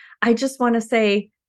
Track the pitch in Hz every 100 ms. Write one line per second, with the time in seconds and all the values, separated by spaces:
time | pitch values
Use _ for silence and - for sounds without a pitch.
0 | - - 226 233 269 269 240 233 226 226
1 | 214 202 208 _